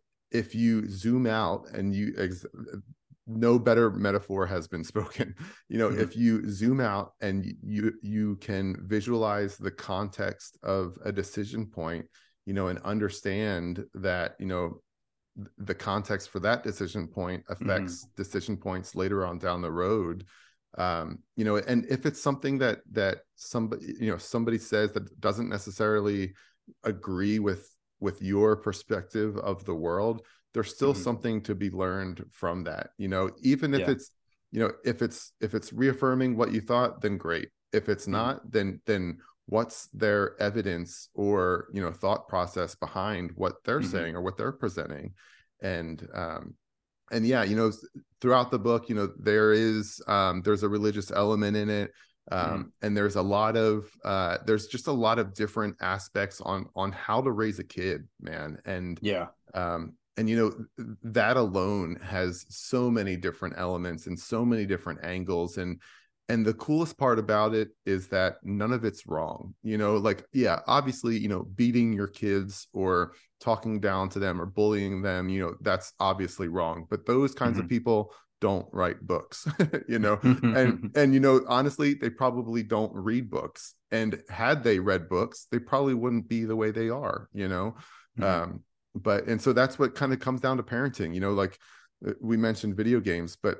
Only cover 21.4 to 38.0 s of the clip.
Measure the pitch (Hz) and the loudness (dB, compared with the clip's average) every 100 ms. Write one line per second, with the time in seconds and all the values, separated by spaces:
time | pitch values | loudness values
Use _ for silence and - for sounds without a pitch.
21.4 | 107 104 101 120 117 131 151 151 143 135 | 0 0 2 0 0 -2 -2 -2 -2 0
22.4 | 139 135 127 107 - 107 98 - - _ | -2 0 0 0 -4 0 0 -2 -10 _
23.4 | - 120 110 107 - 110 110 87 - 117 | -6 -4 -2 -4 -8 -4 -2 -2 -4 -2
24.4 | 117 113 - 107 104 104 101 - 101 104 | 0 -2 0 2 2 -2 -8 -2 -2 0
25.4 | 113 101 104 95 107 107 104 101 95 - | -4 -6 -8 -2 2 2 2 0 -2 -8
26.4 | _ _ - _ 113 92 101 92 104 107 | _ _ -20 _ -6 -4 -4 0 2 2
27.4 | 101 92 - _ _ _ 98 92 95 101 | 0 -2 -8 _ _ _ -4 -4 0 4
28.4 | 107 107 107 95 - 101 90 110 107 101 | 4 4 0 -6 -4 -4 -2 -2 -2 -2
29.4 | 101 92 95 82 85 90 110 117 - _ | -4 -6 -6 -4 -2 0 0 -2 -8 _
30.4 | _ - - - 139 95 120 110 120 110 | _ -4 -4 0 2 2 -2 -2 -2 -2
31.4 | 101 95 98 90 92 95 92 85 - - | -2 -4 -2 -2 -2 -2 -4 -8 -12 -6
32.4 | 87 90 82 82 - - 98 95 95 - | -4 -2 -6 -8 -10 -6 -2 0 0 0
33.4 | 127 135 147 139 - 127 - _ _ _ | 2 2 2 2 2 0 -4 _ _ _
34.4 | _ 113 110 - 120 120 120 - - _ | _ -2 0 0 -4 0 -2 -4 -16 _
35.4 | 107 107 - 110 135 131 131 127 127 113 | -4 -4 -6 0 2 4 2 2 2 2
36.4 | 120 113 107 120 120 - 107 95 80 85 | 2 0 0 2 2 0 -2 -2 -2 -4
37.4 | - _ _ 107 104 101 | -4 _ _ 0 2 -2